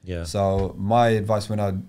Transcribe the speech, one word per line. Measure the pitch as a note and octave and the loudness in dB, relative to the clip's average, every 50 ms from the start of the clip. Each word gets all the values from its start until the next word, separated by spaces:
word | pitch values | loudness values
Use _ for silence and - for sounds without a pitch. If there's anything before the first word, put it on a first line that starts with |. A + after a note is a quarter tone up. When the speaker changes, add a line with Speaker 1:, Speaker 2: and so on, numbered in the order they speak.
| - | -10
Speaker 1:
Yeah. | F#2 F2+ E2+ E2+ | -8 -6 -6 -6
Speaker 2:
So | D#2+ G#2+ G2+ G2 G2 F#2+ G2 F#2+ F2+ - - | -4 0 0 2 2 2 2 0 -2 -4 -4
my | G2 G2+ A2+ A#2+ A#2+ A2+ | -2 2 4 4 4 4
advice | A2 G#2+ G2 G#2+ A2 G#2 G2+ - | 4 2 0 0 -2 -2 -2 -2
when | A2 G#2 | -4 -2
I, | G2+ G2 F#2+ F#2+ F#2 | -2 -2 -2 -4 -8